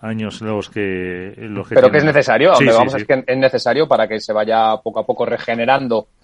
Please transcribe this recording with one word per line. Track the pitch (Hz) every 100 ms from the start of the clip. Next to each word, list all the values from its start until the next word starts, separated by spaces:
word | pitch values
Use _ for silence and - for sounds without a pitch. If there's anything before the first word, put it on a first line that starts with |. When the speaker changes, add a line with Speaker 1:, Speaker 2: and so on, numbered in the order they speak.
Speaker 1:
años | 110 110 104 -
los | 110 104 95
que... | 110 101 92 92 90 95 -
Los | 113 101 -
que |
Speaker 2:
Pero | 113 127
que | 147
Speaker 1:
tienen. | 151
Speaker 2:
es |
necesario, | 143 131 113 160
a |
Speaker 1:
Sí, | 147 117
Speaker 2:
donde |
Speaker 1:
sí, | 113
Speaker 2:
vamos | 120
Speaker 1:
sí. | 135
Speaker 2:
es | 104
que | 135 127
es | 131
necesario | 131 120 123 123 156
para | 120 107
que | 110
se | -
vaya | 107 107 113 110 110
poco | 113 110
a |
poco | 110 117 117
regenerando | 117 - 117 117 139 131 110 - _